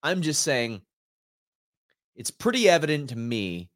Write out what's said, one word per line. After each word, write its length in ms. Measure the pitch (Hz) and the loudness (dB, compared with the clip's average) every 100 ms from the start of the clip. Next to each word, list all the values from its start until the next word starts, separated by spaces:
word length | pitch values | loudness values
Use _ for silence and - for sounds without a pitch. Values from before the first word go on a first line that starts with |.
I'm 200 | 143 185 | -2 -2
just 200 | 156 147 | -2 -2
saying 400 | - 131 117 107 _ _ _ _ _ _ _ _ _ _ _ _ _ - | 0 0 -2 -6 _ _ _ _ _ _ _ _ _ _ _ _ _ -10
it's 160 | - | -10
pretty 380 | - 233 247 214 | -2 -2 4 6
evident 400 | 170 151 151 139 | 6 4 -2 -2
to 80 | 117 | -8
me 520 | 117 117 98 87 87 | -6 -4 -4 -6 -10